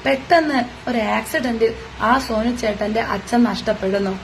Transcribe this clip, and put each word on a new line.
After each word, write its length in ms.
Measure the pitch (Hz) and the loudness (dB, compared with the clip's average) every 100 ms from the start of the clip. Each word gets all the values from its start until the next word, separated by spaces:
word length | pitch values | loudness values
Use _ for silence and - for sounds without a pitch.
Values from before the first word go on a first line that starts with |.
| 269 | -2
പെട്ടെന്ന് 840 | 269 269 339 311 269 240 - - | 0 4 4 4 0 -2 -6 -4
ഒരു 80 | 240 | -2
ആക്സിഡന്റിൽ 760 | 208 214 220 320 254 226 226 - - - | 0 -2 -2 -2 -2 2 0 0 -10 -2
ആ 180 | 214 262 | 2 2
സോനു 360 | 262 220 233 240 | 2 -2 0 0
ചേട്ടന്റെ 460 | 220 202 208 220 | -2 -2 -2 0
അച്ഛൻ 420 | 226 208 - 240 | -2 -4 0 2
നഷ്ടപ്പെടുന്നു. 760 | 233 190 - 208 190 196 196 190 | 4 2 -2 -2 0 0 -2 -4